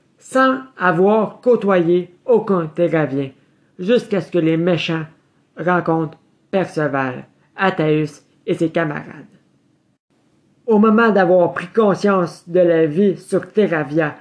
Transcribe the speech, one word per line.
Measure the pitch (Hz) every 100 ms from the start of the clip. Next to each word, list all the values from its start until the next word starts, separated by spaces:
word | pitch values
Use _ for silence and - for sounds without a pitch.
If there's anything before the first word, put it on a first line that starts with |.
| _ _
sans | - 262 262 262 - -
avoir | 180 165 196 220 202 -
côtoyé | 247 226 196 185 170 180 175 _ -
aucun | 226 214 185 160
Terravien, | 170 170 160 143 139 135 - _ _ _ -
jusqu'à | 185 240 - 190
ce | 156
que | 175
les | 160 165
méchants | 175 165 - 160 156 _ _ _ _ -
rencontrent | 165 175 165 165 156 - _ _ _
Perceval, | 190 170 160 147 135 131 127 - _ _ -
Athaeus | 190 185 156 151 151 - _ _ -
et |
ses | 165 160
camarades. | 170 156 147 147 151 - _ _ _ _ _ _ _ _ _ _ _ _ _ -
Au | 214
moment | 226 214 226
d'avoir | 196 175 180 170
pris | - 175
conscience | - 208 175 208 190 165 - 175
de | 175
la | 175 165 160
vie | 160 202 160
sur | - 180 -
Terravia, | 214 185 165 139 156 147 -